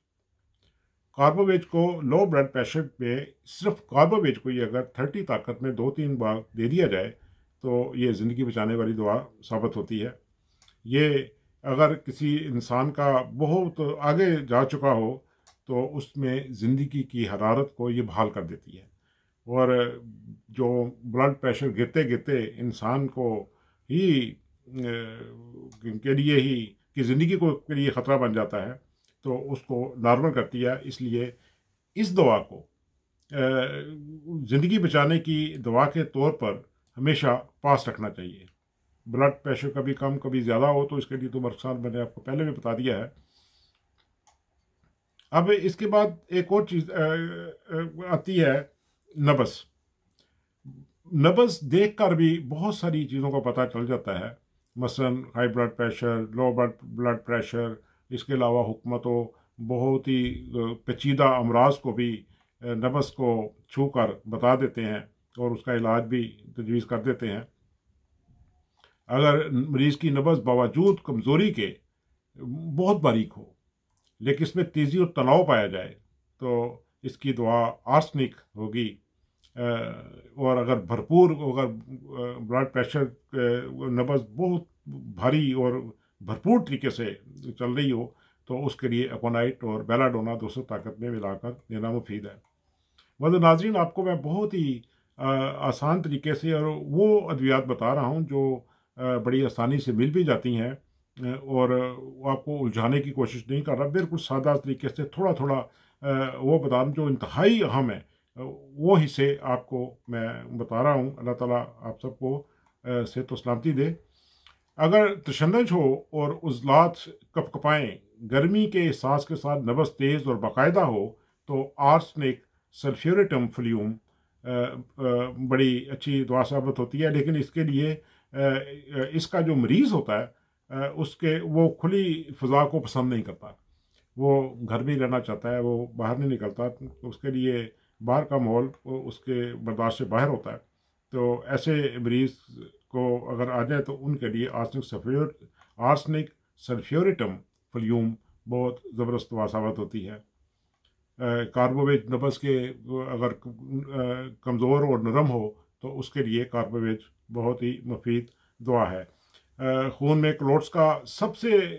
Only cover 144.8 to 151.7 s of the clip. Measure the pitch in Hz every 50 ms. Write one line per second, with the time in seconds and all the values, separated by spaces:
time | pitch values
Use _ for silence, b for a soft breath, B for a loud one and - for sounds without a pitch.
144.8 | 131 - 113 101 98 120 131 147 151 - - _ - - b b b b b -
145.8 | 113 131 147 139 - 156 156 156 151 - _ _ _ _ _ _ - - 123 107
146.8 | - - 139 160 185 196 - - 113 98 92 92 - _ _ _ _ _ - 120
147.8 | 110 110 120 117 113 113 113 - _ _ _ _ - 113 123 123 127 123 123 -
148.8 | - 370 113 113 120 120 120 120 - - 120 110 107 101 - 110 107 110 - 107
149.8 | 101 85 - 110 92 98 107 107 - _ _ _ _ _ _ _ _ _ _ _
150.8 | _ _ _ _ _ _ _ - 123 120 120 120 117 113 - 127 123 127